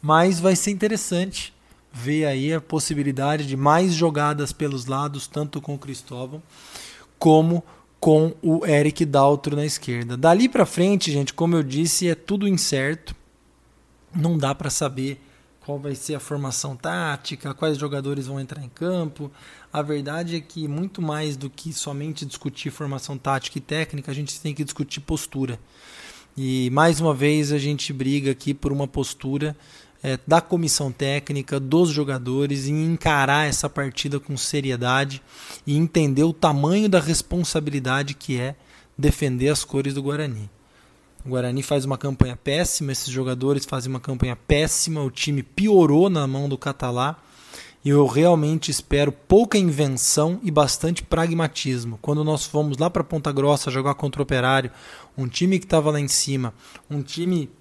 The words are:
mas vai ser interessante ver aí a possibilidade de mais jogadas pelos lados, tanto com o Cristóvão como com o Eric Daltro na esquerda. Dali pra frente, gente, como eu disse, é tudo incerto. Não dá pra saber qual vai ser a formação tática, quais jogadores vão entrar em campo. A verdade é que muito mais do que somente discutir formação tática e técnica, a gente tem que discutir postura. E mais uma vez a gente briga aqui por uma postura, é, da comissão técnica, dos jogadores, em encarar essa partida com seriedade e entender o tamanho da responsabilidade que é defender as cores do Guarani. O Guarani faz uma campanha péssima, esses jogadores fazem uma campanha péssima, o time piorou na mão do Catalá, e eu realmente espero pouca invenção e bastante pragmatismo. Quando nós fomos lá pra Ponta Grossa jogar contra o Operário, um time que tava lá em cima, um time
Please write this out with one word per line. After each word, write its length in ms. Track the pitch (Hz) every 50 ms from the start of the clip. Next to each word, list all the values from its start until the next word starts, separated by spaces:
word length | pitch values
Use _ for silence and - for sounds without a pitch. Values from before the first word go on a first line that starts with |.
mas 380 | - 147 156 160 170 185 190 165
vai 160 | 165 190 185
ser 160 | 175 - 214
interessante 800 | 202 190 - 214 220 214 - - 185 175 185 196 185 - - - _ _ _ _ - _ _ _ -
ver 340 | 123 117 131 147 156 156
aí 260 | 147 139 131 131 147 160
a 80 | 160
possibilidade 840 | 151 - - 156 - - 160 147 143 143 139 131 135 143 151 151 151
de 100 | 139 135
mais 380 | 131 135 143 151 170 185 190 170
jogadas 580 | 156 170 165 151 147 147 147 151 147 147 - -
pelos 340 | - 156 147 139 131 120
lados, 400 | 123 135 135 143 147 139 139 -
tanto 340 | - - 151 151 147 - 151
com 140 | 143 - 147
o 40 | 139
Cristóvão 640 | - 139 135 123 - - 139 123 127 127 143 156 - _ - - - - - - - - - - - _ _ _
como 440 | - 165 156 156 160 165 170 175 - - - - _ _ _ _
com 320 | - 160 156 156 156 160 156 - -
o 240 | 165 156 165 -
Eric 380 | 196 151 147 147 151 151 - 170
Daltro 500 | 151 139 143 139 139 147 139 - 156 143
na 100 | 143 147
esquerda. 520 | 151 143 - - - 123 120 120 117 123
Dali 320 | 123 135 160 175 196 240 262
pra 180 | - 254 196
frente, 460 | - - - 175 190 202 190 - - 147
gente, 200 | 143 139 135 -
como 220 | - 170 170 170
eu 80 | 165 151
disse, 460 | 135 127 143 165 165 - - 180 175
é 80 | 165
tudo 320 | 160 - - 196 208 202 202
incerto. 640 | 196 170 - - - 135 135 139 156 160 - - - - _ _ _ _ _ _ _ _ _ _ _ _ _ _ _ _ _ _ -
Não 240 | 175 147 170 175
dá 160 | 156 139 135 143
pra 140 | - 147 143
saber 520 | 127 - 151 143 135 135 131 135 139 135 - - _ _ _ _ _ _ _
qual 140 | - 143 143
vai 160 | 135 147 139
ser 220 | 127 - - 156
a 20 | 139
formação 560 | - - 147 143 143 135 123 - - 143 135
tática, 800 | 123 - 160 165 180 170 160 143 139 - - 156 131 - 147 135
quais 240 | - - 160 151 139
jogadores 480 | 147 147 139 139 135 139 143 139 135
vão 140 | 127 139 139
entrar 200 | 135 123 - 147 139
em 40 | 120
campo. 640 | - - 160 175 185 180 170 156 143 - 147 143 - - - - - - - _ -
A 100 | 151 151
verdade 520 | 147 151 147 143 139 147 165 175 170 170
é 60 | 170
que 260 | 151 - - 165 156
muito 340 | 147 143 151 180 196 190 -
mais 360 | 175 156 147 151 156 151 143
do 120 | 131 139 139
que 240 | - - - 165 151
somente 540 | - - 151 143 139 143 156 151 151 151
discutir 440 | 139 - - - 143 - - - 147
formação 460 | 131 - 156 143 139 131 - - 143
tática 420 | 131 - 143 135 135 - - - 143
e 20 |
técnica, 500 | 127 - 151 156 160 - - 143 135 -
a 40 | 139
gente 260 | 135 147 139 - -
tem 120 | - 156 143
que 120 | - 151
discutir 340 | 131 - - 147 139 - -
postura. 640 | 139 - 160 147 - - - 135 135 127 120 110 - _ _ - - - - - - - - - - _ _
E 340 | - 135 131 131 131 127 123
mais 300 | 127 139 156 170 165 143
uma 140 | 165 160 147
vez 380 | 127 139 147 151 151 151 143 147
a 60 | 147
gente 340 | 135 143 147 139 - - 143
briga 400 | 131 131 131 139 143 139 139 131
aqui 200 | - - 143 143
por 200 | 139 - 143 139
uma 160 | 139 139 135
postura, 680 | - 143 135 - - _ - 135 135 143 143 151 151 - - - - - - _ _ _ -
é, 140 | 131 131 127 -
da 140 | - 156 -
comissão 500 | - - - 175 165 151 - - 147 135
técnica, 720 | 120 - 143 139 139 143 143 - 147 143 135 - - 139
dos 300 | 135 131 139 165 180 165
jogadores, 760 | 151 147 147 139 135 131 120 123 127 135 143 143 143 139 135
em 200 | 139 147 156 156
encarar 600 | 165 165 160 - 165 151 143 139 135 139 147 156
essa 240 | 147 139 - - 143
partida 480 | - - 139 135 123 - - 151 139 143
com 180 | 139 - 143
seriedade 840 | 127 - - - 147 139 135 131 120 120 123 127 135 139 139 135 135 - _ - - - - - - -
e 120 | - 143
entender 480 | 147 165 160 - 175 156 143 135 135 151
o 80 | 165 160
tamanho 560 | - - 165 147 143 143 151 180 202 214 214
da 100 | 190 202
responsabilidade 1160 | 151 151 165 - - - - 175 175 - - 165 151 151 143 143 131 127 131 135 143 143 143
que 220 | - - - 135
é 200 | 123 123 131 143 - _ _ - - - _ _ -
defender 500 | 139 147 143 - 151 143 127 123 127 139
as 140 | 151 - -
cores 320 | - - 139 135 139 135
do 80 | 139 139
Guarani. 480 | 139 143 147 151 143 120 107 104 98 _ _ _ _ _ _ _ _ _ _ _ _ _ _ -
O 40 | 131
Guarani 340 | 127 127 123 123 123 135 135
faz 220 | - 151 143 131
uma 120 | 135 135
campanha 380 | 127 - 143 135 127 - 127 123
péssima, 560 | 120 _ - 139 156 180 170 - - 160 139
esses 200 | 151 - - 139
jogadores 540 | 123 131 131 131 127 123 127 135 143 139 131
fazem 260 | - - 131 123 127
uma 100 | 131 127
campanha 340 | 127 - 135 123 - 127 120
péssima, 720 | - _ _ 143 143 156 165 - - - - 165 151 143
o 60 | 135
time 300 | - - - 151 147 139
piorou 720 | 127 - _ - 196 214 208 190 170 151 143 151 180 202
na 160 | 185 160 143
mão 220 | 135 131 135 143 143
do 100 | 139 127
Catalá, 580 | - 147 135 - - 127 120 120 127 143 160 - _ _ _ - - - - - - - - _ _
e 60 | 139
eu 140 | 143 143 143
realmente 680 | 131 107 139 156 175 175 165 151 147 160 160 - - 143
espero 400 | - - - - 143 147 147 -
pouca 440 | - - _ 185 202 233 220 -
invenção 840 | 214 190 175 151 139 151 139 131 123 - - - - 151 160 180 208 247
e 80 | 196
bastante 540 | 151 147 147 131 - - - 160 170 - -
pragmatismo. 920 | - - 170 165 170 165 170 165 151 - - - 139 131 123 117 117 113 110 -
Quando 220 | - 147 151 151
nós 200 | 151 156 143 -
fomos 320 | - - 151 151 151 139
lá 140 | 131 156 175
pra 140 | 175 - -
Ponta 260 | - - 160 143 151
Grossa 400 | 143 139 135 143 147 139 - -
jogar 240 | 127 131 135 143 139
contra 260 | - - 143 - 139
o 40 | 135
Operário, 480 | - 139 131 123 127 135 135 131 123 - - - - - - - - _
um 120 | - 135 123
time 320 | - - 170 180 190 180
que 60 | 185
tava 260 | - - 165 147 151 151
lá 80 | 147
em 80 | 147 135
cima, 440 | - - - - 139 135 127 117 110 - - - - - _ _
um 120 | 147 147 135
time 460 | 139 - 165 170 180 185 170 147 - - _